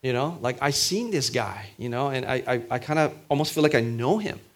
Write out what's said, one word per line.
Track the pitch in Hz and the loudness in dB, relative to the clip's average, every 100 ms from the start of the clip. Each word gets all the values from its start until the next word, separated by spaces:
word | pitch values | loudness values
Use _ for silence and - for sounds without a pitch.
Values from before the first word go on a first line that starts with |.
you | 131 | 0
know? | 123 143 170 | 0 0 -2
Like, | 120 123 | -4 0
I | 143 | 0
seen | 143 - 190 240 | 2 0 0 0
this | 185 127 | -2 0
guy, | 123 104 101 101 - | 0 -2 -6 -12 -10
you | 120 | -6
know? | 120 139 | -2 0
And | 131 127 | -2 -2
I, | 131 - | -2 0
I, | 123 117 | -2 0
I | 123 | -4
kinda | - 156 151 - - | 0 2 2 0 -2
almost | 143 151 | 0 0
feel | - | 4
like | 151 143 | 4 4
I | |
know | 117 117 123 214 | 2 0 0 0
him. | 208 - - | -2 -8 -14